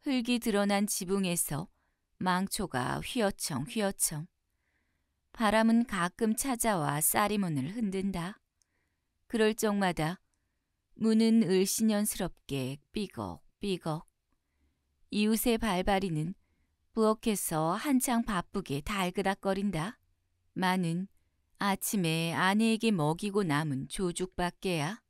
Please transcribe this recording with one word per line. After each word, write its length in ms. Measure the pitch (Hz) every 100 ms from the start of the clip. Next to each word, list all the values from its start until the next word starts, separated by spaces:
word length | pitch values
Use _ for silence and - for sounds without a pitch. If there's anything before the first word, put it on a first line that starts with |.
흙이 380 | - 254 233 247
드러난 480 | 233 202 202 202 202
지붕에서 800 | - 175 196 190 175 - 143 - _ _ _ _ _
망초가 800 | 185 180 196 - 190 127 131 135
휘어청 640 | - 262 202 - - 139
휘어청. 640 | 139 - 202 196 - 156 160 _ _ _ _ _ _ _ _ _ _
바람은 520 | - 220 214 226 226 240
가끔 500 | 196 175 - 220 220
찾아와 680 | 277 240 233 196 147 143
쌀이문을 760 | - 220 208 208 190 147 131 214
흔든다. 640 | 214 190 196 185 165 208 _ _ _ _ _ _ _ _ _
그럴 260 | 233 214 226
적마다 680 | 220 202 190 170 156 185 _ _ _ _ _ _ _ -
문은 480 | 220 220 226 226
을씨년스럽게 1300 | 170 185 190 - 220 208 208 - 175 - _ 139 127 143 _
삐걱삐걱. 1160 | - 202 - 98 85 - _ 202 175 165 151 - _ _ _ _ _ _ _ _ _ _
이웃의 460 | 202 208 220 - 226
발발이는 760 | 226 180 190 190 196 156 156 196 _ _ _ _ _
부엌에서 800 | - 220 220 - 202 - 160 160
한창 500 | 196 302 262 254 233
바쁘게 580 | 233 190 - 202 185 143
달그락거린다. 1160 | 151 202 180 185 190 196 196 196 202 165 170 - _ _ _ _ _
마는 540 | - 185 185 170 170 190 _ _ _ _ _
아침에 760 | 202 190 - 208 165 160 165
아내에게 580 | 156 185 202 226 226 226
먹이고 520 | 202 151 160 208 196
남은 460 | 190 147 156 131 143
조죽밖에야. 1120 | - 185 175 185 - 180 - 196 170 147 226